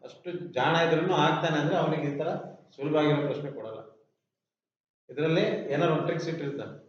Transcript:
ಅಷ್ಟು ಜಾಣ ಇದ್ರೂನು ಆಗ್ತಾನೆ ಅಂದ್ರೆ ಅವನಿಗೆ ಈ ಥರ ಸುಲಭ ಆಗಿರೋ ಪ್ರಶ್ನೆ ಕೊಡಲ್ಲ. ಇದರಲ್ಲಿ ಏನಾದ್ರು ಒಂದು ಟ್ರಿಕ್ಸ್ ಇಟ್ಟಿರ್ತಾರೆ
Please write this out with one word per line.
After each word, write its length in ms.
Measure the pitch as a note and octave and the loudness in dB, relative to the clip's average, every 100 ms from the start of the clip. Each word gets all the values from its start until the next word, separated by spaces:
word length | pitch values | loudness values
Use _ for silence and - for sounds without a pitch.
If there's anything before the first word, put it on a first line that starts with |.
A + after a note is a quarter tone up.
ಅಷ್ಟು 260 | B2+ - F3+ F3 D3+ B2 | -20 -14 -10 -8 -6 0
ಜಾಣ 180 | C#3 E3 | 2 4
ಇದ್ರೂನು 320 | E3 D#3+ F3+ E3+ | 4 4 4 4
ಆಗ್ತಾನೆ 320 | D#3 D#3 E3 D3+ | 4 2 0 0
ಅಂದ್ರೆ 160 | D3 F3+ | 2 2
ಅವನಿಗೆ 300 | D#3 D3+ C#3+ | 2 0 -2
ಈ 40 | C#3 | -2
ಥರ 100 | D#3+ G3 - - _ | -4 -4 -8 -18 _
ಸುಲಭ 220 | - C#3+ D3+ | -8 0 2
ಆಗಿರೋ 300 | D3 C#3+ C#3+ | 4 2 0
ಪ್ರಶ್ನೆ 240 | C#3+ C#3+ | -4 -6
ಕೊಡಲ್ಲ. 280 | - A2 A2 - - _ _ _ _ _ _ _ _ _ _ - | -10 -12 -12 -16 -20 _ _ _ _ _ _ _ _ _ _ -12
ಇದರಲ್ಲಿ 340 | B2+ D#3+ E3+ G#3 - C#3+ | -2 2 2 2 -2 -2
ಏನಾದ್ರು 220 | D3 E3+ | 2 2
ಒಂದು 120 | D#3 E3+ | 2 0
ಟ್ರಿಕ್ಸ್ 200 | E3 E3 | -2 -4
ಇಟ್ಟಿರ್ತಾರೆ 460 | - C#3+ C#3 G#2 - | -4 -6 -6 -10 -14